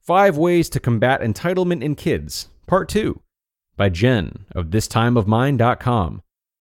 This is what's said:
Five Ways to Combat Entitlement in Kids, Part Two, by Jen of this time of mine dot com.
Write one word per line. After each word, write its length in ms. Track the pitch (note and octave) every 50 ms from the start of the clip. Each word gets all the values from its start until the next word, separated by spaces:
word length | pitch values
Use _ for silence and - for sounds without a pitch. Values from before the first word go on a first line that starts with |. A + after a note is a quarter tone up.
Five 380 | _ - E3+ F#3 G3+ G3 D#3+ C#3+
Ways 320 | E3 F3 F3 F3 D#3+ -
to 100 | - C#3
Combat 400 | - C3 A#2 A2 A2 B2 C3 -
Entitlement 640 | - A2+ G#2 - - E3+ F#3 F#3 F#3 F3+ F3 D#3+ A2+
in 120 | D3+ D3
Kids, 540 | - - F3+ C3 D#2+ C#2+ D2+ - - - - - _ _
Part 220 | - - F#3+ F#3 -
Two, 320 | - G#3 A3 F3+ - - _ _ _ _ _ _ _ _ _ _ _
by 140 | - G2+ G2+
Jen 560 | F2+ E2+ G#2 B2 C3 A2 E2+ A1 - - - _ -
of 180 | F#2 F2 D#2
this 180 | E2 A2 A2 -
time 300 | - A#2 A#2 A#2+ A#2+ A#2+
of 100 | G2+ G2
mine 300 | A2 A#2 B2+ C#3 C#3+ A#2+
dot 200 | A2+ A#2+ A#2+ -
com. 440 | - B2+ B2 A2+ F2+ D2+ G#1+ - - _ _ _ _ _ _ _ _